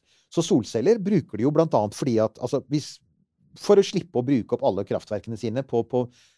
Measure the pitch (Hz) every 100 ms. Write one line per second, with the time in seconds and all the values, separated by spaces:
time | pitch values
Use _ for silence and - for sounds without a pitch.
0 | _ _ _ - 165 175 101 113 147 233
1 | 185 196 - 101 131 151 160 131 104 -
2 | 139 110 110 - 123 139 - 147 - -
3 | _ _ _ _ _ - - 202 196 202
4 | - 120 123 139 - 120 131 95 101 107
5 | - 104 - 113 117 117 135 117 113 123
6 | 123 - _